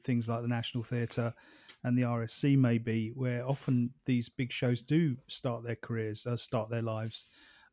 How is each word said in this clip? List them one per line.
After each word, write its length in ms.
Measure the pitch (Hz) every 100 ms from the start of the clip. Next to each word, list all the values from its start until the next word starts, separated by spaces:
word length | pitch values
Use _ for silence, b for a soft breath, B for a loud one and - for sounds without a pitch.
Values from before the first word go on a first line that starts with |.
things 240 | - 120 113
like 140 | 117
the 80 | 120
National 340 | 120 - 120
Theatre 500 | 110 120 117 - 117 - B B B B
and 160 | 131 123
the 60 |
R 200 | 120 120
S 100 | 113
C 240 | - 147 139
maybe, 540 | 123 117 117 113 110 131
where 320 | 127 123 127
often 440 | 139 - 123 120 -
these 240 | - 123 113
big 240 | - 123
shows 300 | - 127 120
do 340 | - 156 160 120 -
start 360 | - 131 117
their 140 | 117 113
careers, 500 | - 117 107 107 123
uh, 80 | 117
start 340 | - 123 107
their 120 | 117
lives, 440 | 113 110 113 - - B B B B